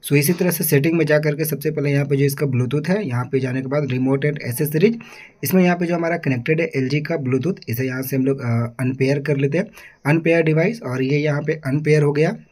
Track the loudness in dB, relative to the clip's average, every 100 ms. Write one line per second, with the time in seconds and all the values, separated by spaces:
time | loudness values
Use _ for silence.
0 | 2 2 2 2 0 0 2 2 2 2
1 | 2 2 2 -2 -4 -2 -4 -2 0 0
2 | 0 2 0 0 -2 0 0 -2 0 -2
3 | -2 -4 -2 -2 -2 -4 -2 -2 -2 -2
4 | 0 0 0 -4 -8 -4 -2 2 2 2
5 | -8 -20 -20 _ 0 4 4 2 0 0
6 | 0 -2 -2 -2 0 0 0 -2 0 -2
7 | -2 -4 -2 -2 -2 -6 -8 -6 -4 -4
8 | -4 0 0 0 0 -2 -2 -4 -4 0
9 | 0 0 0 0 0 0 -4 -8 -20 _
10 | 0 2 4 2 4 2 2 -2 -6 -2
11 | 0 2 0 0 -2 -4 -2 -2 2 4
12 | 4 2 0 0 -12